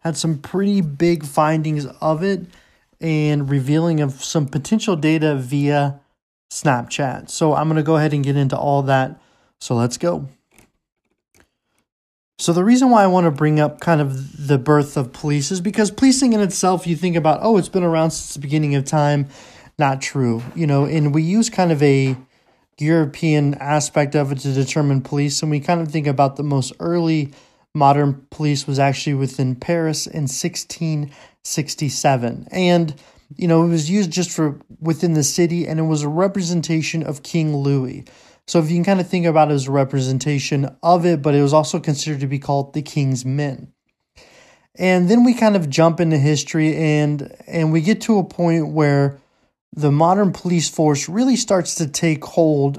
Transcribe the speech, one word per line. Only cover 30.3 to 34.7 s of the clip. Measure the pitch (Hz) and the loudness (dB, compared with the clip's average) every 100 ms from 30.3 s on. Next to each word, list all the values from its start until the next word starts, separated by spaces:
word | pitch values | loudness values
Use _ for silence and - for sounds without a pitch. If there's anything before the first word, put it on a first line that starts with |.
| - 170 - - - 165 151 143 - - _ | -4 -6 -8 -12 -8 -4 -4 -6 -12 -20 _
sixty-seven. | - - 147 - 147 - 147 131 117 123 - | -8 -6 -6 -6 -6 -2 0 0 -2 -6 -8
And, | 185 180 175 165 139 _ _ _ 143 | -2 2 2 2 -6 _ _ _ -4
you | 175 | 2
know, | 165 | 4
it | 170 | 4
was | 165 147 | 0 0
used | 202 180 | 0 0
just | 180 170 | -2 -4
for | - 156 139 - | -2 -4 -4 -14